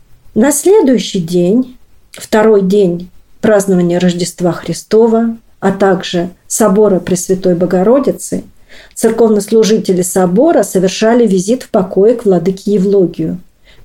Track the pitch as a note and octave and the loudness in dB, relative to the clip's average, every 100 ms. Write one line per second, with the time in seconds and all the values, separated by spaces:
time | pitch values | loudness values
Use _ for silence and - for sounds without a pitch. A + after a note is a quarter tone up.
0 | _ - - G#3+ C4+ D4 F4 G#4+ C#4 A3+ | _ -20 -8 0 0 2 2 4 4 0
1 | - G3 E3 F3 F3 A#3+ B3+ - - - | -2 -6 -2 0 2 0 -2 -10 -20 -20
2 | _ - - A3 A3 G#3 F#3 G#3 F#3 F3 | _ -18 -4 0 4 2 2 2 0 -2
3 | F3+ - _ - A3+ G#3 G3 F#3 F3 F3 | -10 -20 _ -4 0 2 2 0 0 0
4 | F3+ F3 E3+ - F3 E3 - E3 - G#3+ | 0 -2 -6 -4 -4 -4 -8 -10 -2 2
5 | A3+ A3+ A#3 A3+ _ - F#3+ G3 G3 F3+ | 2 2 -2 -6 _ -6 -4 0 0 0
6 | - F3 F3+ - - - G#3+ G3 G#3 F3+ | -2 -6 -6 -10 -10 -2 0 2 2 0
7 | - F3+ - F#3 F#3 F3 F3+ F#3 G3 C#4 | -2 -4 -2 -2 0 0 0 0 2 2
8 | C#4 - - - - - - - - - | 0 -6 -8 -10 -10 -20 -20 -20 -20 -4
9 | A3+ A3+ A3+ G#3 G3 A3+ G3+ G#3+ - F3+ | -2 2 2 2 2 2 2 0 0 -2
10 | F3 F#3+ F3+ F#3 D#4+ D#4+ - F#3+ F3+ - | -2 -2 0 2 2 2 0 0 -2 0
11 | A3 B3 A3+ F#3+ F#3+ B3+ - G#3+ F#3 F#3+ | 0 2 2 0 0 -4 -2 -4 -2 0
12 | G#3 A#3+ G#3 F3+ E3+ F#3+ - G3+ G3 G3 | 2 2 0 0 0 -4 -2 0 2 2
13 | E3+ E3+ E3 F3+ - _ _ - | 0 -2 -8 -8 -14 _ _ -18